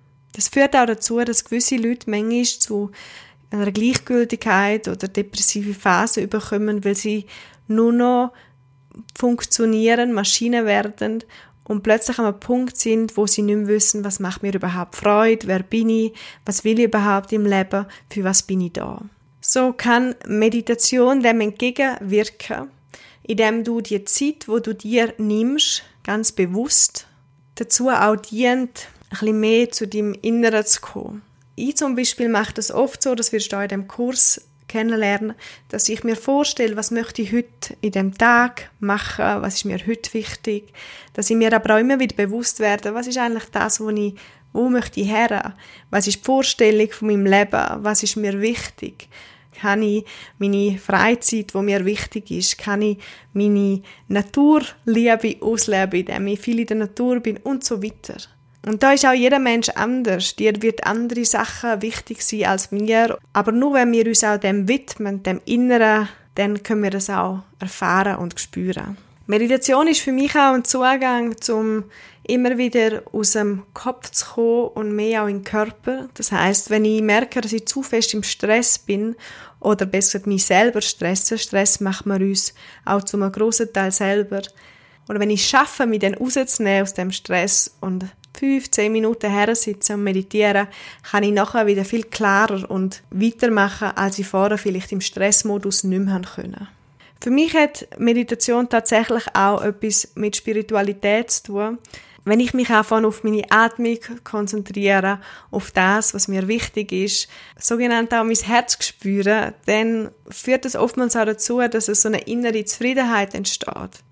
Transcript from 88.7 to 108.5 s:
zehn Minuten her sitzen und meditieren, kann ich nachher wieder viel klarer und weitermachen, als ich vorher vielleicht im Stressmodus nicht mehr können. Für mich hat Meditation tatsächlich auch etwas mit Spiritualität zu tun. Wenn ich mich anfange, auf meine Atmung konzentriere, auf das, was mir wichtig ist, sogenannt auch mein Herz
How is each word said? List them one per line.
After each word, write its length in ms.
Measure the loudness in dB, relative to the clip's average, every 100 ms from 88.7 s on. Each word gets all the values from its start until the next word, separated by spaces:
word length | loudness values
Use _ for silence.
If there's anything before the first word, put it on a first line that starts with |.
zehn 200 | 0 2
Minuten 380 | 2 0 0 0
her 260 | 0 2 0
sitzen 380 | -2 0 0
und 100 | 2
meditieren, 640 | 0 -2 0 2 2 2 0 -6 -20 -20 -4
kann 140 | 0
ich 80 | 2
nachher 360 | 2 2 2 2
wieder 180 | 2 0
viel 180 | -4
klarer 640 | -4 -2 2 4 2 0 -4
und 340 | -2 -2 -4 -8
weitermachen, 800 | 0 0 2 2 4 2 0 -4 -2
als 240 | -2 -4
ich 80 | -2
vorher 300 | 0 2 0
vielleicht 340 | -2 -4 -6
im 100 | -6
Stressmodus 840 | -6 0 2 2 0 -2 -2 -2
nicht 160 | -2 0
mehr 220 | 0 -2
können. 460 | -4 -12 -12 -14 -18 _ _ _ -20 -8
Für 80 | 0
mich 240 | 2 4
hat 340 | 4 2 0 -14 -2
Meditation 720 | 2 2 0 -2 0 0 2
tatsächlich 540 | 0 2 2 2 -2 0 2
auch 260 | 2 2
etwas 520 | -2 -2 -2 -2 -2 -4
mit 200 | -4 -4
Spiritualität 920 | -4 -2 0 0 0 0 2 2 0
zu 140 | -4
tun. 340 | -4 -4 -4 -6 -12 -20 -20 -8
Wenn 160 | 2 2
ich 140 | 2
mich 160 | 0 2
anfange, 380 | 2 4 2 2
auf 160 | 0
meine 200 | -2 -2 2
Atmung 480 | 4 4 2 -2 -2 -8 -16
konzentriere, 960 | -8 -6 -4 -6 -8 -2 2 2 2 -4 -8 -20 -8
auf 220 | -8 -2
das, 420 | 2 2 4 0
was 140 | -2 -2
mir 200 | -2 -2
wichtig 440 | -2 -4 -6 -4
ist, 360 | -2 -2 -4 -6 -12 -20 -6
sogenannt 540 | -2 0 2 2 2
auch 100 | 0
mein 120 | 2 0
Herz 420 | 2